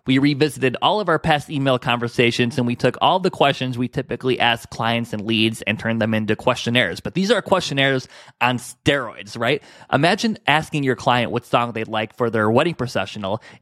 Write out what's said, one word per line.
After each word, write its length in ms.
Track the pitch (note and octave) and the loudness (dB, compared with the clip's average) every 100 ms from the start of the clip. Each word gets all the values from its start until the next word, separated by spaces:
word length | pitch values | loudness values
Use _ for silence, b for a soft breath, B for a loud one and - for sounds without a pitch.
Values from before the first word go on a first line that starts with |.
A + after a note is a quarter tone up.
| - | 0
we 120 | C3+ | 2
revisited 580 | C#3+ C#3 D3+ C#3 B2+ A#2+ | 2 2 0 0 -2 0
all 200 | C3+ G#3+ | 0 0
of 80 | F3+ | 0
our 100 | D#3 | 0
past 320 | D#3+ D3 - | 2 0 0
email 280 | D3+ C#3 B2+ | -2 0 0
conversations, 800 | C#3 A#2+ A#2+ - A#2+ A#2 B2 B2 | 0 -2 -2 2 2 2 0 0
and 100 | A#2+ | -2
we 100 | A#2+ | 2
took 200 | B2+ - | 0 2
all 160 | C#3 F#3 | 2 2
the 120 | F#3 | 0
questions 460 | - C#3 C3+ B2+ A#2+ | 2 2 2 -4 -4
we 120 | B2 | -4
typically 500 | - B2+ A#2+ C3 B2 | -4 -6 -4 -2 0
ask 320 | A#2+ A#2 - | 2 0 -4
clients 420 | - A2+ A#2 A#2 | -4 -2 -2 -4
and 140 | G#2+ G#2 | -6 -2
leads 360 | A2+ A2 A2+ | 0 0 0
and 160 | - G#2 | -4 -4
turned 220 | A2+ A2+ | -2 -2
them 140 | G#2+ | 0
into 220 | A2 G#2+ G#2+ | 0 0 -2
questionnaires. 640 | - A#2+ - A#2+ G2+ - | 0 -2 0 0 0 -2
But 140 | - | -6
these 160 | E3+ F#3+ | -2 0
are 120 | A#3+ | 0
questionnaires 680 | - F#3 - C#3 C#3 C3 - B B B | 0 0 0 0 2 0 -4 B B B
on 180 | A#2+ B2 | -2 -2
steroids, 800 | - - - C#3+ A#2 C2 G#2 A#2 | -6 -6 0 0 -2 -10 -12 -4
right? 240 | A#2 D#3 B B B | -2 -2 B B B
Imagine 460 | C3+ E3 G3+ A3+ G#3+ - | 0 2 2 0 -2 0
asking 380 | D3 D#3 D#3 | 0 0 -2
your 120 | C3+ C3 | -2 0
client 360 | - B2 A#2 | 2 2 0
what 120 | A2+ | -4
song 280 | - C3 A#2+ | -2 0 0
they'd 160 | A2 A2 | -4 -6
like 280 | A2 A2 - | -6 -6 -2
for 140 | A#2+ | -2
their 200 | A2+ G#2+ | 2 2
wedding 240 | A#2 E3+ | 4 2
processional, 680 | D#3+ B2+ - F#2+ G#2+ G2+ A#2+ B B | -2 -4 -4 -6 -6 -6 -6 B B